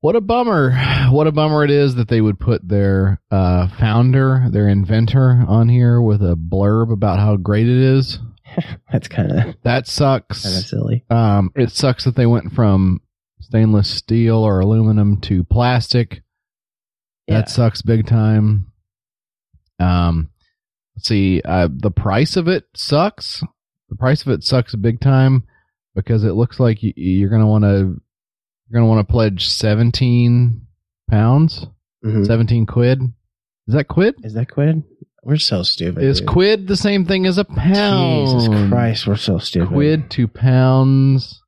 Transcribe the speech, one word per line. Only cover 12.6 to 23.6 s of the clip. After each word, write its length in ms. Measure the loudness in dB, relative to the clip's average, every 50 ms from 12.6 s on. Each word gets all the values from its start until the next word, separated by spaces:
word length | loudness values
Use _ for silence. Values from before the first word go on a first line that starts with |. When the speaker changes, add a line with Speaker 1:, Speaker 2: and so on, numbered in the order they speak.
| 0 2 2 2 2 2 0 -2 _ _ _ _ _ _ _ _ -18
Speaker 1:
stainless 460 | _ 0 2 2 4 4 2 0 0
steel 500 | -4 -10 -6 -2 0 0 2 2 2 2
or 220 | 2 2 2 2
aluminum 600 | 2 2 2 2 2 2 2 2 2 2 0 0 -2
to 220 | -2 -2 -2 0
plastic. 800 | 0 0 0 2 2 0 0 -2 0 -2 -2 -2 -2 -8 -18 -18 _ _ _ _ _ _ _ _ _ _ _ _ _ _ _ _ _ _ _ _ -2
That 60 | -2
Speaker 2:
Yeah. 100 | -2 -2
Speaker 1:
sucks 380 | -2 -2 0 0 0 0 -2 -2
big 240 | 0 0 0 0
time. 600 | 0 0 2 2 2 2 2 2 2 2 0 -2 -6 _ _ _ _ _ _ _ _ _ _ _ _ _ _ _ _ _ _ _ _ _ _
Um, 520 | -2 0 0 2 0 0 0 -2 -4 -6 _ _ _ _ _ _ _ _ _ _ _ _ _
let's 100 | -10 -6 -2
see, 340 | -2 0 2 2 0 0 -2
uh, 240 | -2 0 0 0 0
the 200 | -2 -4 -4 -2 -2
price 440 | -2 -2 -2 0 0 0 0 -2
of 120 | -4 -2 -2
it 160 | -2 -4 -4 _ _
sucks. 680 | -14 -6 -2 0 0 0 0 -4 -8 -16 -14 -12 -10 -12 -12 _ _